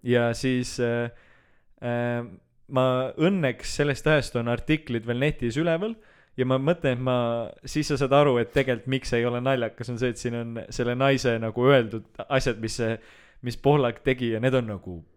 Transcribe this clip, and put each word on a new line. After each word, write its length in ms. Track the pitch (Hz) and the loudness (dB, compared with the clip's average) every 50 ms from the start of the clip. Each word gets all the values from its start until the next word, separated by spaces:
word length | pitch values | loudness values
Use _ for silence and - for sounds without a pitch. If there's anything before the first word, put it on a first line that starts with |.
| - | 0
Ja 280 | 120 120 120 120 117 117 | 2 2 2 4 2 0
siis, 420 | - - 131 127 123 123 123 - - | 0 0 0 0 0 -2 -4 -2 -2
äh, 300 | 123 117 117 120 120 117 - - _ _ _ _ _ _ _ _ _ _ - _ | 0 0 0 -2 -2 -4 -8 -14 _ _ _ _ _ _ _ _ _ _ -20 _
äh, 420 | - 120 120 120 120 120 120 120 120 120 82 - _ _ _ _ _ - | -6 -4 -2 -2 -2 -2 -2 -4 -6 -8 -14 -20 _ _ _ _ _ -4
ma 160 | - 131 127 131 127 127 131 127 - | 0 2 2 2 2 0 -2 -4 -2
õnneks 640 | - 156 180 202 190 160 131 120 - - - - - | 2 2 2 2 2 0 -2 -2 -4 -8 -10 -2 -2
sellest 300 | 147 147 135 - - 147 | 0 0 0 0 2 2
ajast 280 | 156 147 127 - - | 2 2 2 0 -4
on 140 | 120 117 117 | -4 -2 -2
artiklid 560 | 120 120 - - 156 156 - - 120 117 107 | -2 -4 0 -2 -2 -2 -2 -4 -6 -6 -4
veel 160 | 117 120 120 | -4 -2 0
netis 360 | 135 151 147 - 123 120 113 139 | 0 0 0 0 -4 -4 -2 0
üleval 360 | 165 170 165 165 196 220 226 - - - _ _ _ _ _ - | 0 0 0 0 -2 -6 -6 -10 -14 -20 _ _ _ _ _ -2
ja 80 | 127 | 0
ma 120 | 127 131 131 | 2 2 2
mõtlen, 400 | 135 143 175 170 - 139 127 120 | 2 0 0 0 0 -2 -2 0
et 60 | 127 | 0
ma, 140 | 127 127 123 120 117 117 117 117 - - - | 0 0 0 0 0 -2 -4 -4 -6 -10 -14
siis 280 | _ - - 151 151 - | _ -6 -4 -4 -2 -2
sa 80 | 151 131 | 0 0
saad 140 | 143 131 135 | 2 4 6
aru, 240 | 143 147 147 127 120 | 6 6 6 4 2
et 160 | 117 113 - | 0 2 0
tegelikult 360 | 139 135 131 123 110 - 131 | 0 2 2 0 -2 -2 -4
miks 240 | 131 131 - - 127 | -4 -4 -2 -2 0
ei 120 | 120 117 | 0 0
ole 160 | 120 120 120 | 0 -2 -2
naljakas, 480 | 123 131 135 127 117 110 98 - 120 120 | 0 0 0 0 0 -4 -6 -8 -8 -8
on 100 | 123 113 | -4 -2
see, 140 | 123 123 117 | -2 -2 -2
et 80 | - | -2
siin 160 | - 123 117 117 | -6 -6 -4 -4
on 180 | 117 117 117 117 - - | -6 -8 -8 -10 -12 -10
selle 280 | - - 123 120 123 | -4 -2 -2 -2 0
naise 400 | 123 135 139 139 127 - 123 117 113 | 2 2 2 2 2 2 0 0 0
nagu 280 | 113 113 107 120 123 131 | -2 -4 -2 2 4 6
öeldud 400 | 143 135 117 107 107 113 101 - _ - - | 6 6 4 2 -4 -10 -10 -12 _ -14 -8
asjad, 380 | - 143 131 127 131 117 107 | -2 0 0 0 0 -2 -2
mis 180 | 113 110 - - | -4 -8 -4 -2
see, 160 | 120 110 113 113 - - - - - _ _ - | -2 -2 -2 -4 -8 -18 -20 -20 -20 _ _ -12
mis 180 | - - - - | -10 -10 -10 0
Pohlak 440 | - 135 147 147 131 120 117 - - | 2 4 4 4 4 0 -2 -2 0
tegi 280 | - 131 123 123 117 | -2 0 0 0 -2
ja 80 | 113 107 | -2 0
need 140 | 117 131 127 | 0 2 2
on 140 | 131 120 107 | 2 0 -2
nagu 280 | 104 92 - 92 90 85 78 _ _ | -8 -10 -10 -12 -12 -12 -14 _ _